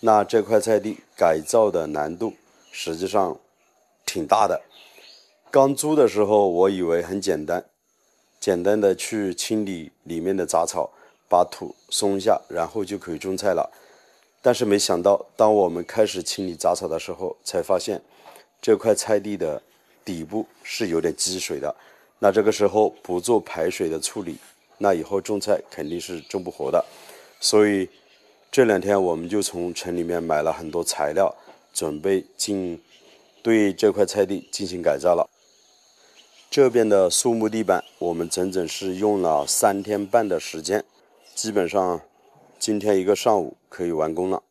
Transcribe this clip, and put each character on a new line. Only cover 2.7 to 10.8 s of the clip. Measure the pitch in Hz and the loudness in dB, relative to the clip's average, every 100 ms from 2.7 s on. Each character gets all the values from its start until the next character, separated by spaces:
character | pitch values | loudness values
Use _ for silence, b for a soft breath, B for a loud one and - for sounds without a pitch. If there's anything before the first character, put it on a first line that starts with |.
实 | - - 82 | -12 -8 -6
际 | 92 | -2
上 | 101 92 - _ _ _ _ _ _ | 0 0 -4 _ _ _ _ _ _
挺 | - 98 78 | -8 -6 0
大 | 104 101 | 2 2
的。 | 87 - B B B B B B _ _ | 0 -6 B B B B B B _ _
刚 | 139 135 | 4 4
租 | 139 151 | 2 0
的 | 151 123 | 4 4
时 | 95 | 4
候 | 101 107 101 | 2 4 2
我 | 85 95 | 2 2
以 | 95 | 2
为 | 85 82 | 0 0
很 | 85 95 | -2 -6
简 | 98 80 76 | -2 -4 -2
单， | 87 - _ _ _ _ _ _ _ | -6 -6 _ _ _ _ _ _ _
简 | - 90 | -2 0
单 | 90 107 | 2 2
的 | 101 | 2
去 | 92 - 110 101 | 0 -4 -4 -4
清 | 87 - 110 | -4 -4 -4
理 | 101 90 78 _ | -4 -8 -12 _
里 | - 82 | -10 -6
面 | 85 95 | -2 -2
的 | |
杂 | 85 82 85 | 0 0 0
草， | 92 | -2